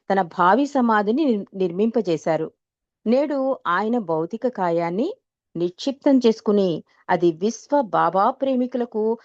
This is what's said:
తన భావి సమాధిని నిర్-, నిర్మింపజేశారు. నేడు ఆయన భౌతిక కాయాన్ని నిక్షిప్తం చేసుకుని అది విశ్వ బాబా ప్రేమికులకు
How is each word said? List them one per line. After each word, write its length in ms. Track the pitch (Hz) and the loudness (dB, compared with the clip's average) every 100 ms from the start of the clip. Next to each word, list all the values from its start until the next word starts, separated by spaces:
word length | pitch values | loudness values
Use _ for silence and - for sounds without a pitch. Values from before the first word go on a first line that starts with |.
| - | -2
తన 100 | 190 | -2
భావి 440 | 170 185 - 220 277 | -2 2 4 4 2
సమాధిని 580 | 269 233 214 202 247 | 0 2 2 0 0
నిర్-, 220 | 302 208 - | 0 0 -4
నిర్మింపజేశారు. 1000 | 196 185 175 226 233 185 160 180 156 156 - _ _ _ _ 220 | -4 -4 0 0 0 -2 -2 -2 -2 -4 -10 _ _ _ _ -2
నేడు 520 | 254 294 285 262 - 165 | 0 0 -2 -2 -4 -2
ఆయన 320 | 180 214 240 | -2 0 -2
భౌతిక 500 | 170 160 170 226 247 | -2 -4 -4 -4 -6
కాయాన్ని 640 | 247 180 170 170 180 330 508 _ _ _ 165 | -2 -2 0 -2 -2 -4 -6 _ _ _ -6
నిక్షిప్తం 640 | 175 - 277 269 294 269 | -6 -4 -8 -2 2 4
చేసుకుని 640 | 233 220 - 202 190 156 - _ - | 4 2 0 2 2 -2 -8 _ -4
అది 240 | 180 175 | 2 2
విశ్వ 480 | 160 208 226 - 285 | 0 -4 -4 -2 -2
బాబా 500 | 214 160 165 185 220 | 0 0 2 2 0
ప్రేమికులకు 880 | 262 269 254 247 247 233 214 220 226 | 0 -2 -2 -2 -4 -6 -2 -2 -4